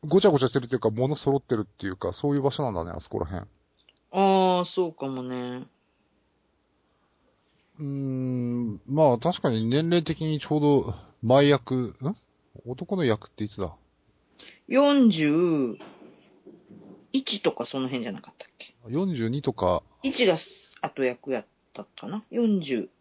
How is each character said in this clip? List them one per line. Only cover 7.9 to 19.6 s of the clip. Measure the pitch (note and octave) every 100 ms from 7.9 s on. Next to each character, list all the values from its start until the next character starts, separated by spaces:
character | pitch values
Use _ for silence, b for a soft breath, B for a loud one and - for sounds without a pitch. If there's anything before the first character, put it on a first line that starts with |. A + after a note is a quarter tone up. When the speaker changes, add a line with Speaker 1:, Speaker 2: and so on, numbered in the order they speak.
| C#3 C#3 C3 B2+ B2+ A#2+ A#2+ A#2+ G2+ -
Speaker 1:
ま | C#3+ D#3
あ、 | A#2+
確 | E3 F3+
か | D#3+
に | A2+ A2+
年 | A#2+
齢 | E3 F3
的 | D#3+ D#3+
に | D#3 D3+
ち | -
ょ | D3+
う |
ど、 | D3 C#3+ A2+ G#2 B B
前 | A2+ C3 C#3+
役、 | C#3 -
ん？ | C3 A#2+ F2 C3+ G#3+ _ _ _ -
男 | A#2+ B2+ F3+ G3
の |
役 | D3 G#2+ -
っ |
て | -
い | G#2
つ | -
だ？ | F#2 - _ _ _ _ _ B B B -
Speaker 2:
四 | B3+ C#4+ C#4+ A#3+
十 | D#3+ D3+ D3+ F3+ D#3+ B2+ G2+ - - - - _ _ - - _ - - - _
一 | C4+ C4+ G3+
と | -
か | - -
そ | C3+
の | C3
辺 | C3
じ | A#2
ゃ |
な | G#2
か | -
っ | _
た | -
っ | _
け？ | - _ A2+
Speaker 1:
四 | C3 F#3+
十 | D3+ A2+
二 | C3
と | C#3
か。 | A#2